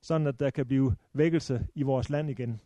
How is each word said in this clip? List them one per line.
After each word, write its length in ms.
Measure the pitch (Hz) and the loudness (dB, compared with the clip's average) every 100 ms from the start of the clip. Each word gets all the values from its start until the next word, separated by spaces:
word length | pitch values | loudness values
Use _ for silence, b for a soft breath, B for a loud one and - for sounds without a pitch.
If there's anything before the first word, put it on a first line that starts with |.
sådan 260 | - 160 147 | 0 0 0
at 140 | 131 | 0
der 100 | 143 | -2
kan 160 | 139 127 | 0 0
blive 280 | 135 135 104 _ | 2 2 0 _
vækkelse 540 | 139 160 160 - 123 - | 0 2 2 0 -4 -4
i 80 | - | -4
vores 280 | 135 131 117 | 0 0 0
land 200 | 147 151 | -4 -4
igen 300 | 131 123 110 | -6 -6 -8